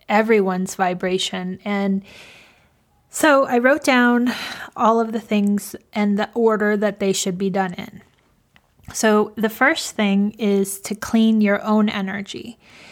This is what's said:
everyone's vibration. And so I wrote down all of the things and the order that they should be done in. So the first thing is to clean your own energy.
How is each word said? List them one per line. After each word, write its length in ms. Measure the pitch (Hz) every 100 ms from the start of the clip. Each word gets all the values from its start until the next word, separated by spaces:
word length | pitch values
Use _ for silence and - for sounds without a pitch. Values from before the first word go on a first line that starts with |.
| -
everyone's 680 | 214 220 220 190 185 185 -
vibration. 840 | 185 180 185 185 - 190 185 185 208
And 380 | 202 196 196 196 - - - - _ _ _ _ _ _
so 360 | - 311 277 269
I 120 | 247
wrote 260 | 247 302
down 480 | 294 254 247 240 247 - - - - -
all 240 | 226 226
of 120 | 226
the 80 | 226
things 560 | 214 208 202 202 - - _
and 240 | - 208 202
the 120 | 214
order 440 | - 226 214 208 208
that 220 | 214 202
they 120 | 196
should 260 | 190 196 180
be 120 | 196
done 240 | 190 190
in. 280 | 175 - - - _ _ _ _ _ _ _ -
So 400 | - 220 214 208 -
the 140 | 214
first 460 | 214 262 320 - -
thing 360 | 202 196 202
is 460 | - 214 196 196 -
to 140 | - 208
clean 460 | - 226 220 220
your 200 | 208 202
own 260 | 214 214 214
energy. 680 | 214 190 196 196 - 226 - _ - -